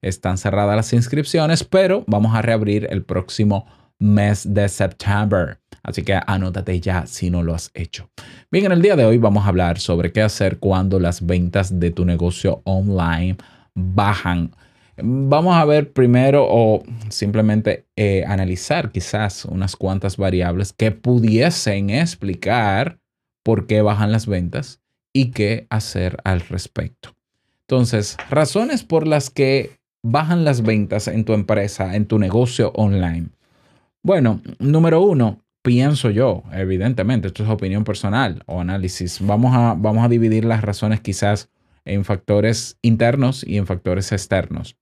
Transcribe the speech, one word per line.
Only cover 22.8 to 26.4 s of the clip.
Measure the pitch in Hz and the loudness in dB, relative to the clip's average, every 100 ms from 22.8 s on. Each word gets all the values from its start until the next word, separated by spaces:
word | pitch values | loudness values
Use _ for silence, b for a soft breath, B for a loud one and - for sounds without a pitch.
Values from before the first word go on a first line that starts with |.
| 147 - _ _ _ _ | -2 -6 _ _ _ _
por | - 110 92 | 0 0 2
qué | 107 | 2
bajan | 104 104 104 | 2 2 0
las | 110 107 | 0 0
ventas | 95 87 - 143 - _ _ _ | -4 -4 -6 -10 -14 _ _ _
y | 135 127 | -2 -2
qué | 123 104 113 - | 0 -2 -2 -4
hacer | 110 - 95 90 - | -6 -4 -4 -4 -4
al | - 92 | -2 -2